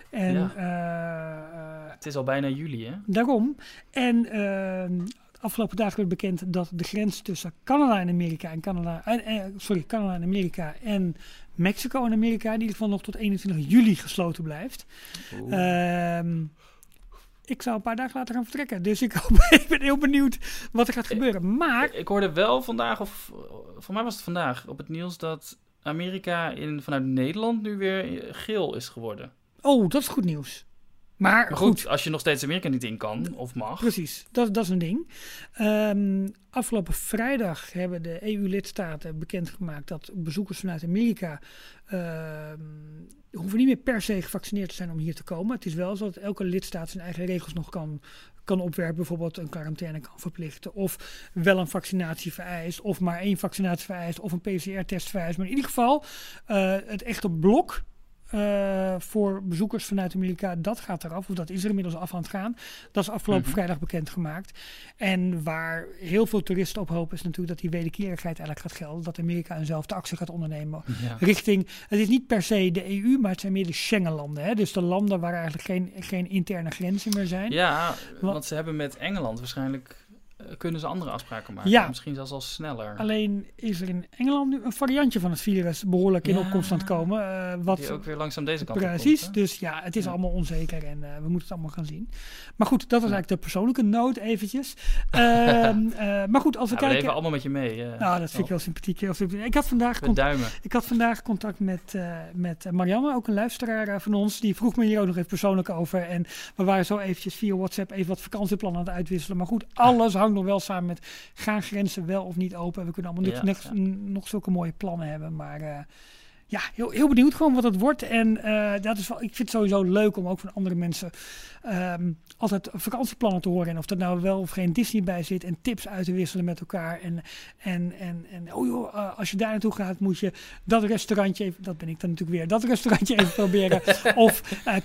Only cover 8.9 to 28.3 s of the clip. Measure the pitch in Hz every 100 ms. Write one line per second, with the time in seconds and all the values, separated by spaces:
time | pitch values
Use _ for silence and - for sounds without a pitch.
8.9 | 165 - 233 220 220 190 196 - 196 -
9.9 | 226 202 180 170 196 180 - 156 - 233
10.9 | 202 180 156 - - - - 175 202 254
11.9 | 269 240 220 226 226 220 220 226 196 220
12.9 | 202 - 196 214 196 196 160 143 214 220
13.9 | 180 - - 175 156 160 151 233 - -
14.9 | - - - - - 107 196 180 175 175
15.9 | 175 175 170 170 165 156 - - _ -
16.9 | - - - - _ - 262 - 220 233
17.9 | 226 254 262 247 240 233 262 285 196 180
18.9 | 214 247 - - 220 698 640 - 311 277
19.9 | 285 294 285 277 - - - - 226 233
20.9 | 247 226 214 254 196 175 233 330 240 285
21.9 | - 170 202 196 156 214 254 247 233 233
22.9 | 220 202 - - - - - - 92 -
23.9 | 196 240 - - 175 156 123 - 135 156
24.9 | 160 175 170 160 156 - - _ _ -
25.9 | 160 180 185 185 175 165 - 151 147 143
26.9 | 143 131 131 131 185 226 233 214 202 190
27.9 | 190 185 170 -